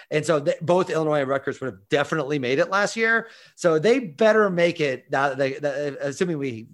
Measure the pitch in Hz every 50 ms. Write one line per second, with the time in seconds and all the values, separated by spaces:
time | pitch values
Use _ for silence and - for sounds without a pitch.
0 | - _ - 156 139 160 165 147 139 165 175 - 165 143 175 180 185 175 156 160
1 | 160 156 151 151 139 131 139 139 - - 131 - - 131 104 - _ _ - 143
2 | 143 - - 160 143 131 151 147 127 120 131 139 175 170 190 196 208 196 - 226
3 | 226 226 226 226 220 226 - - - _ _ - - 175 160 156 151 208 240 277
4 | 262 180 143 - 220 220 214 220 214 202 180 170 170 175 170 170 151 143 127 123
5 | - _ 143 135 139 143 131 131 139 131 135 - 143 143 135 139 147 147 139 -
6 | 139 143 139 - 190 180 165 147 139 135 120 110 113 -